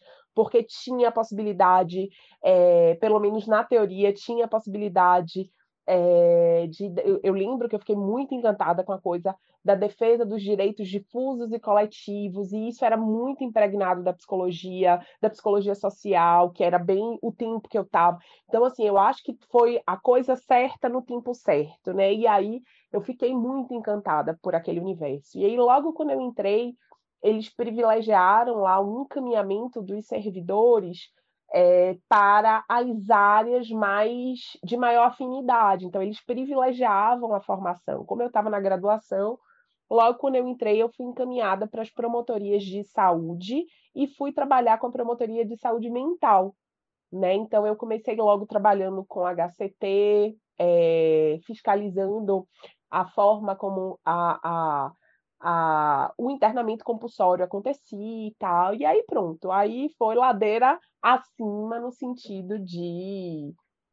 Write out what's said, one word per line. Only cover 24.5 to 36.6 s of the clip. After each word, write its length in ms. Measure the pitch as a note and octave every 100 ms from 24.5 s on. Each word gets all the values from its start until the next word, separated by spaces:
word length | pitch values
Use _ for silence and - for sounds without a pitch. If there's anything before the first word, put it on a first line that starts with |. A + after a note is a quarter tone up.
aquele 260 | E3+ E3+ E3+
universo. 560 | F#3 F3 D3 C#3+ _ F#3
E 80 |
aí, 140 | G3+ A#3+
logo 360 | A#3+ C4 D#4+
quando 180 | D#4+ D4+
eu 100 | C4+
entrei, 540 | B3 A#3 G3 G#3+ A#3+ B3 _ _ _ _
eles 260 | G#3 A3 A3
privilegiaram 1080 | - A#3+ A3+ A3+ A3 A3 G3 F3+ G#3+ A#3+ A3+
lá 220 | F#3+ F#3+
o 220 | G3+ A#3
encaminhamento 800 | C#4 C#4+ B3 A3+ G3 G3+ B3 B3
dos 240 | F#3+ G#3 G#3+
servidores, 1040 | A3 G#3 F#3 F3 G3+ A#3 A3+ F3 F3 - _ _ _ _
é, 460 | E3+ F3+ F3+ F#3 F#3 -
para 560 | G#3+ G3+ G#3 A3 A3 -
as 400 | A#3+ B3 A3+ G3
áreas 580 | G#3 G3+ G#3 A3+ B3 A3+
mais, 880 | A3 G3+ G3+ A3 B3 B3+ B3 - -
de 140 | F3+ A#3+
maior 280 | A#3+ A#3 A#3+
afinidade. 800 | B3 B3+ C4 B3 A#3 G#3 F#3 F3+
Então, 160 | F#3+
eles 200 | G3 G#3+
privilegiavam 1080 | - B3 C4 C4+